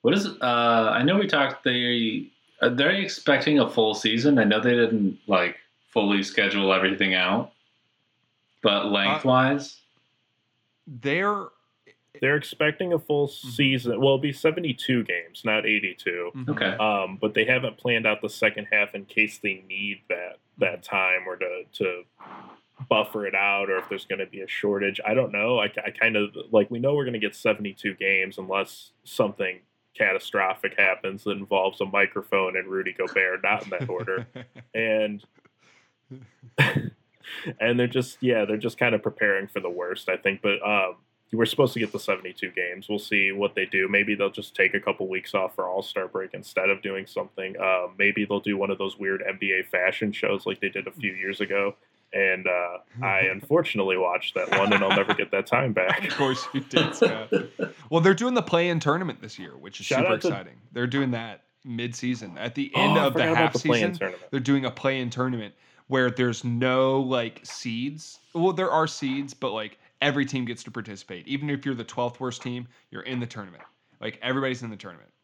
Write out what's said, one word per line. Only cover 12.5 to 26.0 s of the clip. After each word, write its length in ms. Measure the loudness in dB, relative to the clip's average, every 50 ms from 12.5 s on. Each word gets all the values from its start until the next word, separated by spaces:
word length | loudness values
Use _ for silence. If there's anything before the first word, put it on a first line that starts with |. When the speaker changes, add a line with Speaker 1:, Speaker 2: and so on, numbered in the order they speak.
| -2 _ 0 0 2 0 0 0 0
Speaker 3:
a 40 | 0
full 300 | 2 0 2 2 2 0
Speaker 2:
Mm-hmm. 200 | -2 -10 -14 -8
Speaker 3:
season. 400 | 0 2 2 4 4 2 0 -2 0 4
Well, 80 | 6 4
it'll 100 | 4 4
be 140 | 2 -2
seventy-two 720 | -4 2 0 2 2 2 -4 -4 -4 -4 0 2 2 2 2
games, 380 | 0 -4 -4 -4 -10 -20 -6 -2
not 220 | 0 0 2 2
eighty-two. 640 | 2 0 2 0 -4 -8 -4 -4 -4 -4 -4 -6 -6 -8
Speaker 2:
Mm-hmm. 160 | -8 -4 -4
Speaker 1:
Okay. 260 | -2 0 0 -2 0
Speaker 3:
Um, 420 | 0 0 2 2 0 -2 -4 -4 -2
but 140 | -2 0 2
they 100 | 2 2
haven't 320 | 2 2 0 0 -4 -8
planned 300 | -6 -2 0 0 2 2
out 140 | 2 0 0
the 60 | -4 -8
second 380 | -4 0 0 0 0 -2 -4 0
half 220 | 0 0 0 0 -4
in 100 | -12 -14
case 320 | _ 0 0 0 0 -2 -6
they 260 | -6 -6 -6 -6 -12 -16
need 320 | -12 -10 -8 -8 -10 -10 _ _
that, 300 | -6 -6 -6 -12 -14 _ _ _ _ -2
that 240 | -2 -2 -2 -6
Speaker 2:
Mm-hmm. 140 | -8 -4 0
Speaker 3:
time 320 | 0 2 2 2 0 0 -6
or 80 | -6
to, 260 | -4 -4 -4 -4 -8 -10 _ -4
to 280 | -2 -2 -2 -2 -4 -12 _ _ _ -20 -18 -18 -18 -18 -20 -20 _ _ _ _ _ -2 2
buffer 380 | 2 2 2 0 -4 -6 -4
it 80 | -2 0
out, 340 | 0 2 2 2 0 0 0
or 60 | -2 -2
if 100 | -2 -4
there's 160 | -8 -10 -6
gonna 180 | _ -6 -6 -6
be 140 | -10 -10 -12
a 80 | -10 -8
shortage. 500 | -6 -2 0 0 0 2 0 -2 -2 -2 -2
I 60 | 2 2
don't 160 | 2 2 2
know. 260 | 0 -2 0 2 2 2
I, 100 | 0 0 -4 -6 -8
I 40 | -8
kind 260 | -2 0